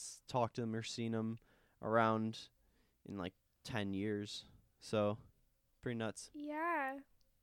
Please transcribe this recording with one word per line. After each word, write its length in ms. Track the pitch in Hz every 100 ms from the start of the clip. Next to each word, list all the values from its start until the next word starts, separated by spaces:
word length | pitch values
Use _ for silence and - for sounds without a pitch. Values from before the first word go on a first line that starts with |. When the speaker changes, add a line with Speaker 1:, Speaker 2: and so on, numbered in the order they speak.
Speaker 1:
s-, 220 | - - -
talked 260 | 131 113 -
to 40 |
them 140 | 113
or 80 | 113
seen 320 | 113 - 113
'em 240 | 113 110 113 - _ _ _
around 680 | 107 113 110 110 110 113 - _ _ _ _ _ -
in, 100 | 101
like, 160 | 90 - _ _
ten 300 | - 110 101
years, 500 | 98 107 104 104 - - - _ _
so 400 | - 107 104 110 - _ _ _ _ _
pretty 140 | - 117
nuts. 340 | 110 - -
Speaker 2:
Yeah. 640 | 294 294 302 339 320 269 277 - _ _ _